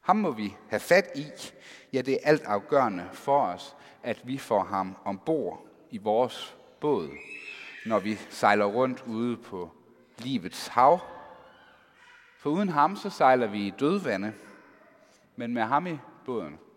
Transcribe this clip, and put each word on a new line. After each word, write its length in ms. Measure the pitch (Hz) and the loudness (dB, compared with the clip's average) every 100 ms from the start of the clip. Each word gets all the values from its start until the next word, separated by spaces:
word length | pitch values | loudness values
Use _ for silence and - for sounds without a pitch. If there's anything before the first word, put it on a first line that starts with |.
| - | 2
Ham 80 | 208 | 2
må 140 | 202 | 2
vi 260 | 113 104 - - | -2 -6 -8 -6
have 120 | 107 | -6
fat 300 | - 180 190 | 4 4 4
i. 120 | - 151 - - - - - - | -8 -12 -14 -16 -18 -20 -20 -6
Ja, 100 | 131 | -4
det 120 | 131 | 0
er 40 | 131 | 0
altafgørende 840 | 151 151 - 101 98 143 123 90 92 | 4 4 4 -2 2 2 4 0 -8
for 340 | - - 143 110 | -10 0 2 2
os, 300 | 90 - - - - | -4 -12 -18 -20 -12
at 240 | 120 107 120 | -8 -8 -6
vi 120 | 135 | -10
får 240 | - 107 | 0 0
ham 340 | 92 98 95 92 | 0 -2 -4 -6
ombord 640 | - 98 - 160 95 82 - - - | -8 -6 -2 -2 -2 -8 -18 -20 -16
i 80 | 110 | -6
vores 580 | 104 110 123 - - - - _ | 0 2 2 -2 -14 -18 -20 _
båd, 300 | 151 123 76 71 - - - - - - 110 | 0 0 -2 -12 -16 -16 -14 -16 -16 -12 -2
når 120 | 110 | 0
vi 160 | 98 | 0
sejler 500 | 104 - - 110 104 | -6 -8 2 4 6
rundt 400 | 101 110 131 123 120 | 4 2 0 0 -8
ude 300 | 110 120 113 | -4 -4 -4
på 340 | - 95 85 - _ _ _ - | -10 -12 -12 -16 _ _ _ -14
livets 480 | 120 127 87 - - | -6 -6 -6 -10 -4
hav. 340 | - 131 175 - - - - - - - - _ _ - - - _ | 6 6 6 0 -16 -18 -20 -20 -20 -20 -20 _ _ -20 -20 -20 _
For 120 | 143 | -4
uden 180 | 160 202 | 0 0
ham, 280 | 151 147 202 | 4 2 2
så 140 | 202 | -8
sejler 360 | - 143 131 113 | 4 6 6 4
vi 200 | 104 101 | -2 -4
i 60 | 95 | 0
dødvande, 520 | 139 196 143 98 104 107 - - - - - _ _ _ _ - | 0 2 0 -2 -4 -8 -18 -20 -20 -20 -20 _ _ _ _ -10
men 180 | 117 | -6
med 80 | 120 | -2
ham 240 | 113 139 180 | 2 2 0
i 120 | 156 - - | -8 -10 -16
båden 340 | - 120 80 76 - | -6 -6 -6 -12 -20